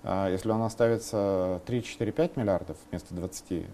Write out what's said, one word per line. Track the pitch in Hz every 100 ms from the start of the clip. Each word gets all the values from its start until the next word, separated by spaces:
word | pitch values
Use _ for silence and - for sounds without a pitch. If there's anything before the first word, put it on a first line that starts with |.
а, | - 95 98
если | 92 110
он | 110
оставится | 113 113 117 113 - 110 101 95 92 90 -
три, | 123
четыре, | 117 - 107
пять | 107 170 143
миллиардов | 104 90 - - -
вместо | 90 - 87
двадцати | 90 - - 87 90